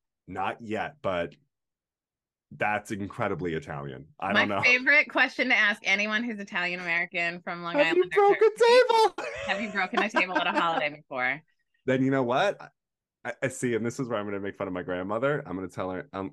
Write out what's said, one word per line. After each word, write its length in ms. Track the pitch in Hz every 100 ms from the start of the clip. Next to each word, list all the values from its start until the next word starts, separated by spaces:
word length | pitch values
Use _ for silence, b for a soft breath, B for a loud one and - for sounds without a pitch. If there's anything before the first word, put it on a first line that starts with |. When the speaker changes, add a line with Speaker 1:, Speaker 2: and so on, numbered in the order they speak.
| _ _ -
Speaker 1:
Not 300 | 95 101 117
yet, 340 | 113 107 82 -
but 320 | 101 90 85 - _ _ _ _ _ _ _ _ _ _ -
that's 400 | - 107 104 -
incredibly 640 | 104 98 - 107 90 87
Italian. 540 | 78 76 76 71 64 71 -
I 140 | 98
Speaker 2:
My 60 | 208 208
Speaker 1:
don't 40 |
know. 120 | 196
Speaker 2:
favorite 460 | 233 254 262 294 262
question 400 | 302 262 - 262
to 60 | 220
ask 260 | 214 214 -
anyone 380 | 196 208 214
who's 160 | 240 208
Italian 400 | 202 190 175 180
American 600 | 180 170 175 175 170 175
from 200 | 190 175
Long 140 | 175 285
Speaker 1:
Have 200 | 320 349
you 80 |
Speaker 2:
Island 80 | 370 392
or 40 | 403
Speaker 1:
broke 100 | 392
a 120 | 427 440
Speaker 2:
Jersey, 260 | 466 494 480
Speaker 1:
table? 260 | 453 440 - -
<laughs> 160 | - -
Speaker 2:
"Have 140 | 196
you 100 | 220
broken 300 | 196 185 -
a 80 | -
table 280 | - 180 185
at 100 | 175
a 40 | 240
holiday 300 | 170 165 147 151
before?" 460 | - 135 127 143 _ _ _ _ -
Speaker 1:
Then 180 | 131
you 60 | 131
know 120 | 135
what? 340 | 120 131 202 - - _ _ _ _ _ 120
I, 80 | -
I 40 | 135
see, 260 | - 127 113
and 100 | 117
this 140 | 117
is 80 | 120
where 100 | 113
I'm 80 | 104
gonna 140 | 101
make 180 | 98 -
fun 100 | 98
of 60 |
my 100 | 92
grandmother. 600 | 87 90 92 110 135 147 82
I'm 100 | 90
gonna 120 | 92
tell 240 | - 92
her, 180 | 92 78
um, 180 | 95 95